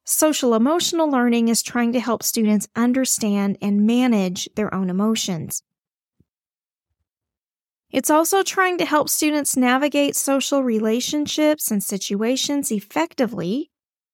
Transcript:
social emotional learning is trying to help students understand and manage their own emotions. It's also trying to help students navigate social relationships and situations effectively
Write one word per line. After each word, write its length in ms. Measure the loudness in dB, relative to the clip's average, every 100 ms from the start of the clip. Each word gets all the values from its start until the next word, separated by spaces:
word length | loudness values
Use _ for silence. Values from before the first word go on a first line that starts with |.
social 500 | -6 0 2 2 2
emotional 540 | 4 4 2 0 0 2
learning 400 | 2 2 2 2
is 140 | 0
trying 300 | -2 -2 0
to 80 | 0
help 220 | 0 -2
students 460 | -2 0 2 2 0 -2
understand 800 | 0 2 0 -2 0 0 -2 -2
and 240 | 0 2 4
manage 600 | 4 2 2 0 -4 -8 -6
their 160 | -4
own 160 | -2 -2
emotions. 720 | 0 0 -2 -4 -6 -8 -12 -14 _ _ _ _ _ _ _ _ _ _ _ _ _ _ _ _ _ _ _ _ _ _
It's 200 | -2 2
also 320 | 2 4 2
trying 360 | 0 0 0 0
to 60 |
help 240 | 0 0 0
students 480 | 0 0 0 0 0
navigate 600 | 2 2 2 2 0 0
social 460 | 0 0 0 0
relationships 1040 | 0 0 0 0 -2 -4 -2 0 2 0 -2
and 120 | -4
situations 920 | -4 -6 -4 -2 -2 -2 -2 -2 -2
effectively 960 | -4 -4 -4 -4 -2 -2 -2 -4 -4 -8 _ _ _ _